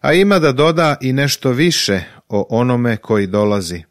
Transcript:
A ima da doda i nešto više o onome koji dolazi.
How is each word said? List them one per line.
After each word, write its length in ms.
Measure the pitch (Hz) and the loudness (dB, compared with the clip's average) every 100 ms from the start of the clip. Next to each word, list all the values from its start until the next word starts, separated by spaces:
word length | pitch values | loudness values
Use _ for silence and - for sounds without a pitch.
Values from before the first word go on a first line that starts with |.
A 120 | 139 | 2
ima 260 | 165 202 196 | 2 4 2
da 120 | 156 | 2
doda 460 | 131 156 165 160 139 | 2 2 2 0 0
i 120 | 131 | -2
nešto 380 | 131 139 - 135 | 0 0 -2 -2
više 500 | 123 175 156 - 95 92 - _ | 2 0 0 -2 -4 -4 -18 _
o 200 | 104 - | -4 -2
onome 480 | 110 123 123 120 110 | 0 0 0 0 -4
koji 300 | - 107 98 | -2 -2 0
dolazi. 560 | 104 104 104 87 87 80 | 0 0 -2 -4 -12 -14